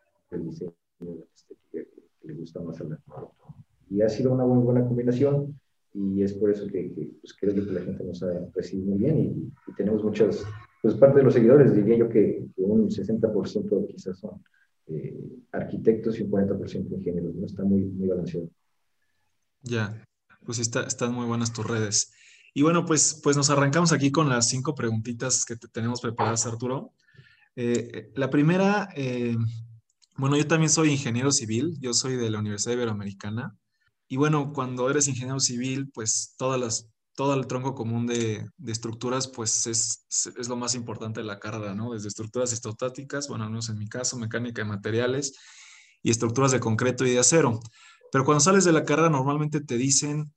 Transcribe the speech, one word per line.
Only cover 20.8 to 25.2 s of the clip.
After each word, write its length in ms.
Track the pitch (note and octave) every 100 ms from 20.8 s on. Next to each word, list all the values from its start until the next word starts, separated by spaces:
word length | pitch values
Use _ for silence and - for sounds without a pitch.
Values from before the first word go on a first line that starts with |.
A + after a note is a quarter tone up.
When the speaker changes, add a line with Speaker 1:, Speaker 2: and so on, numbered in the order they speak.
Speaker 2:
están 320 | - - A#2+
muy 120 | B2 A#2+
buenas 280 | A#2 A#2
tus 120 | A2+ G#2+
redes. 460 | A2+ G#2+ G2+ - _ - - _
Y 80 | -
bueno, 220 | D3+ E3+ -
pues, 340 | D#3 - -
pues 140 | D3+ C#3+
nos 140 | C#3
arrancamos 420 | C#3+ C#3 D3 E3+
aquí 180 | D3 C#3
con 180 | C#3 D3+
las 200 | B2 A#2
cinco 260 | C3 C3
preguntitas 720 | C#3 A#2 A2 A2 A#2